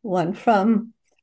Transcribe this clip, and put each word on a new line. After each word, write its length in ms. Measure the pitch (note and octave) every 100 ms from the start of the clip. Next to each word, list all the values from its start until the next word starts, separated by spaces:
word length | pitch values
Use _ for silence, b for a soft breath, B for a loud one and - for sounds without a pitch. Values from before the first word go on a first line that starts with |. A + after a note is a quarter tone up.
one 320 | A#3 F3+ E3 G3
from 580 | - A3 A3+ A3 A#3 - _ _